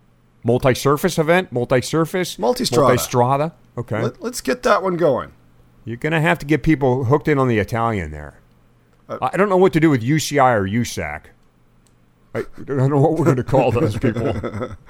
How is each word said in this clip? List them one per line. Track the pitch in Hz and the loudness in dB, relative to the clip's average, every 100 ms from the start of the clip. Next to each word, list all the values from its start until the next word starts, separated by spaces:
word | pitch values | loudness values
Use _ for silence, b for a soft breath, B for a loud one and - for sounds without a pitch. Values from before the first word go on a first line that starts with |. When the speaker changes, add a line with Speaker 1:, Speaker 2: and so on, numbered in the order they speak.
| _ _ _ _ | _ _ _ _
Speaker 1:
Multi-surface | 117 120 131 117 139 147 180 - | -2 2 2 2 2 0 0 0
event? | 151 180 185 | 2 2 2
Multi-surface? | 120 120 127 123 156 160 - - - | -4 0 0 0 -2 -2 -2 -6 -4
Speaker 2:
Multistrada. | 220 247 240 240 - 123 | -2 -2 0 2 4 2
Speaker 1:
Multistrada. | - 123 120 139 160 - _ - | 0 0 2 0 -2 -8 _ -14
Okay. | - 107 | -8 -4
Speaker 2:
Let, | 127 - | -4 -6
let's | - - | -10 -8
get | - 123 | -6 -2
that | 165 196 | 0 0
one | 185 175 | 0 0
going. | 165 113 71 - _ _ _ _ - | 2 2 -4 -14 _ _ _ _ -14
Speaker 1:
You're | 117 | -8
gonna | 151 160 | -2 0
have | 160 170 | 2 0
to | 143 | 0
get | 151 | 0
people | 160 151 139 127 117 | 2 2 2 0 2
hooked | 147 156 | 0 2
in | 139 | 0
on | 127 | 2
the | 110 | 0
Italian | 95 113 117 104 78 | 0 -2 -2 -2 -6
there. | 76 73 - _ _ _ _ _ _ - | -10 -16 -18 _ _ _ _ _ _ -16
Speaker 2:
Uh, | 113 | -8
Speaker 1:
I, | 120 | -6
I | 160 | -2
don't | 208 | 0
know | 185 | 2
what | 185 | 2
to | 160 | 4
do | 160 | 2
with | 135 | 2
U | 113 156 | 0 -2
C | - 143 | 0 2
I | 131 | 4
or | 113 95 | 4 0
usac. | 113 117 - 78 76 - _ _ _ _ _ _ _ _ _ _ 117 | -2 -2 -6 -8 -10 -16 _ _ _ _ _ _ _ _ _ _ -10
I, | |
I | - - 113 | -10 -12 -6
don't | 139 135 | 0 2
know | 147 | 4
what | 147 | 2
we're | 160 160 | 2 2
gonna | 127 | 0
call | - 139 123 | 2 2 2
those | 117 - 104 | 0 -2 0
people. | 127 110 127 - | -2 -2 -4 -4
Speaker 2:
<laughs> | 110 107 113 - - | -8 -8 -10 -12 -20